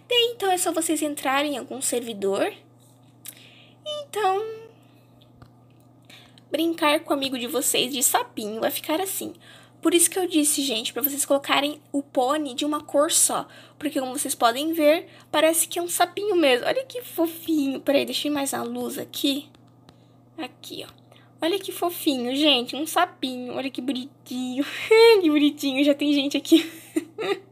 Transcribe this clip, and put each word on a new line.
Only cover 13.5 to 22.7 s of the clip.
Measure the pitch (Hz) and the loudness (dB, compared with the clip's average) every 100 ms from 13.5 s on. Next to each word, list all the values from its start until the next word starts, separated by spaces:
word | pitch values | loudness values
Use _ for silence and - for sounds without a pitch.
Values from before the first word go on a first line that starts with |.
| - - - | -12 -20 -8
Porque, | 294 294 | -6 -4
como | 262 269 | -4 -4
vocês | 269 - | -6 2
podem | 240 240 311 | 2 2 -2
ver, | 330 294 330 349 - - | 2 4 4 0 -18 -4
parece | 302 311 330 - | 2 2 2 -2
que | 359 | -4
é | |
um | 349 | -4
sapinho | - 349 370 415 359 | 0 -2 0 0 4
mesmo. | 285 247 - | 4 4 0
Olha | 523 | -2
que | 523 494 | -4 -10
fofinho. | - - 330 - - 311 269 262 | -8 -2 -2 -2 -2 0 0 -2
Peraí, | - 277 - | 0 2 2
deixa | 269 294 | -4 -4
eu | |
ir | 294 | -2
mais | 277 | -4
a | 240 | -4
luz | 233 247 240 247 | -6 -6 -6 -8
aqui. | 240 - 285 277 - - - _ - - _ _ _ - | -10 -4 -2 -2 -6 -18 -20 _ -20 -20 _ _ _ -12
Aqui, | 294 - - - - | -12 -14 -16 -14 -16
ó. | - - - - - | -18 -20 -20 -20 -4
Olha | 320 392 | -2 -2
que | - | -4
fofinho, | - 349 349 330 262 240 269 | -4 -4 -2 -2 0 0 2
gente. | 302 254 240 | 4 4 2